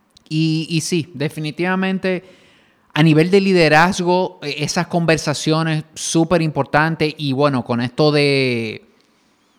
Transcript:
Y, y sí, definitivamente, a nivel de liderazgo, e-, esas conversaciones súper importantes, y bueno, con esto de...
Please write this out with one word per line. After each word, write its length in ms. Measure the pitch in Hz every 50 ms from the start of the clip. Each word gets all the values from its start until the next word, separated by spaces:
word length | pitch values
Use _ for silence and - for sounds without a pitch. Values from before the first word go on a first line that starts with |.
| _ _ _ _ _ -
Y, 380 | 156 156 160 160 156 160 160 -
y 120 | 170 156
sí, 280 | - - 180 165 135 - -
definitivamente, 1080 | 127 143 156 - 165 156 151 147 - 175 185 185 190 190 190 190 180 - 190 185 170 - - - _ _ _ _ _ _ _ _ _ _ _ -
a 80 | 151
nivel 300 | 156 160 147 156 160 180
de 100 | 196 202
liderazgo, 1000 | 196 196 185 175 160 147 151 156 170 185 170 - 175 175 180 185 185 - - - 147
e-, 200 | 147 135 143 147
esas 240 | - - 185 165
conversaciones 960 | - - 175 170 156 160 147 - 156 135 - - 151 156 160 160 160 156 156 151 _ -
súper 460 | - - - - 165 165 156 180 170 160
importantes, 720 | 156 - 147 127 - - 147 156 165 160 - 160 151 139
y 160 | - 151 139 127
bueno, 300 | 135 147 143 135 123 113
con 180 | - 120 117
esto 300 | 123 120 - - 151 151
de... 720 | 147 147 143 143 139 135 131 127 120 117 113 107 104 104 _ _ _ _ _ _ _ _ _ _ _ _ _ _ _